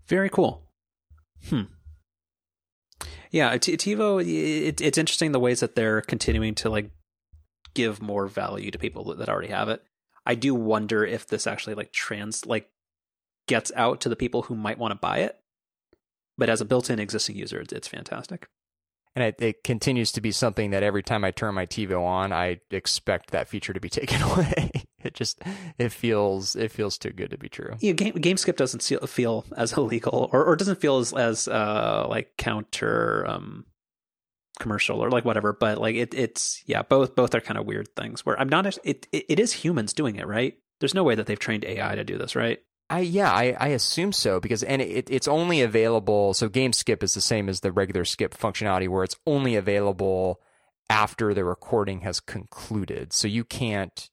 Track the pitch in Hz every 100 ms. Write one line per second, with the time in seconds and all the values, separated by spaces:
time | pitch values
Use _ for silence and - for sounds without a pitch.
0 | - 180 196 - 165 - - _ _ _
1 | _ - _ - - 135 95 - - -
2 | _ _ _ _ _ _ _ _ _ _
3 | - - - 165 131 123 - 160 196 208
4 | 214 196 170 160 156 156 156 151 151 139
5 | 156 - 160 139 123 123 120 - 110 107
6 | - 117 - 113 110 104 117 107 104 -
7 | _ _ _ - _ _ - - 117 107
8 | 107 101 98 98 98 101 104 - - -
9 | 95 - 113 101 82 101 107 117 - _
10 | _ _ - 120 131 127 110 110 104 110
11 | 104 113 - 107 - 104 - 104 104 -
12 | - 104 107 110 - 113 - _ _ _
13 | _ _ _ _ - 117 - - 120 127
14 | - 113 123 123 117 113 107 113 113 98
15 | - - 170 - _ _ _ _ _ _
16 | _ _ _ - 117 110 107 127 120 117
17 | 104 104 - 104 98 - - - - -
18 | - - - 175 - _ _ _ _ _
19 | _ - 120 107 117 107 - 117 - 123
20 | 110 - 110 101 123 104 104 98 101 101
21 | 95 113 101 92 110 98 90 - 101 92
22 | 87 92 98 85 90 87 _ 95 - -
23 | - 90 - 87 - 104 - 92 87 -
24 | - 120 - 185 165 - - - - _
25 | - - 117 - - 196 180 - 120 -
26 | 117 107 104 98 95 - 107 - 104 -
27 | 104 98 - 98 101 - - 113 208 165
28 | 202 220 165 190 - - 131 120 - 135
29 | 123 - 117 110 - - 117 - 120 117
30 | - 123 131 127 156 156 196 185 151 135
31 | 117 - 120 110 - 113 107 107 110 110
32 | - 113 - - - 107 107 - 110 110
33 | 113 - - - 50 - - _ _ _
34 | _ _ _ _ _ - 117 104 - 110
35 | 113 127 117 110 104 104 110 107 110 113
36 | 117 - 120 - - - - 110 - 135
37 | 131 - 123 117 - 110 107 104 104 -
38 | 113 117 - - 135 156 196 - - 139
39 | - 160 - 156 226 - 156 165 107 -
40 | 143 101 92 104 127 - _ _ 139 185
41 | 170 110 104 104 - 110 - 95 101 104
42 | 104 - - 123 117 - _ _ - 165
43 | 180 180 190 98 123 123 135 135 - -
44 | 190 190 - 95 98 110 - 135 113 98
45 | - 135 147 151 175 165 120 110 113 113
46 | 101 104 101 95 110 127 131 120 - 110
47 | 98 - - 113 98 92 101 92 98 95
48 | 87 - 107 - 113 92 107 92 92 92
49 | 92 - - 143 135 110 95 101 101 92
50 | 95 95 92 90 _ _ _ _ - 107
51 | 107 - 110 101 90 90 - 117 101 95
52 | 92 87 - - - - - 107 92 -
53 | 76 - 107 110 113 - 123 104 92 -
54 | -